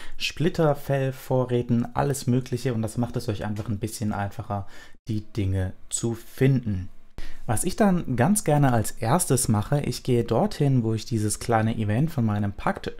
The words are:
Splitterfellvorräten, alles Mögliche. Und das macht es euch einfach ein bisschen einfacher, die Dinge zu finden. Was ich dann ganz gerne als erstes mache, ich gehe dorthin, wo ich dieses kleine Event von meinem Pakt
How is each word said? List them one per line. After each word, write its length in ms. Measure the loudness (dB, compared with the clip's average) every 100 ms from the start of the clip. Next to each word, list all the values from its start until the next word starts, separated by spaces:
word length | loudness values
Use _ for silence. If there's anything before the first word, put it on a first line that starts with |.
| -4 -2
Splitterfellvorräten, 1800 | -2 0 0 2 2 2 0 0 -2 -4 -2 0 2 0 2 0 0 0
alles 320 | 0 0 0
Mögliche. 480 | 0 0 -2 -2 -2
Und 80 |
das 140 | -2 -2
macht 200 | -4 -2
es 100 | -4
euch 160 | -4
einfach 240 | -4 -6 -4
ein 120 | -4
bisschen 340 | -4 -4 -4
einfacher, 540 | -2 -4 -6 -6 -6 -6 -10 -14 -14 -6
die 140 | -6
Dinge 520 | -4 -4 0 0 -2 -6 -8
zu 240 | -4 -4
finden. 760 | -4 -8 2 4 4 2 -4 -6 -12 -12 -4 -2 0 0
Was 180 | 0
ich 120 | 0 2
dann 400 | 4 4 0 2
ganz 280 | 4 2
gerne 280 | 2 4 4
als 200 | 4 2
erstes 560 | -2 0 0 2 2 2
mache, 340 | 2 2 0
ich 220 | 0 -4
gehe 200 | 0 2
dorthin, 600 | 2 2 2 2 2 4
wo 100 | 2
ich 120 | -2 -2
dieses 340 | 0 0 -2
kleine 360 | 0 2 2 2
Event 360 | 0 2 2
von 120 | 2
meinem 300 | 0 2 -2
Pakt 400 | -2 -2 -2 -6 -10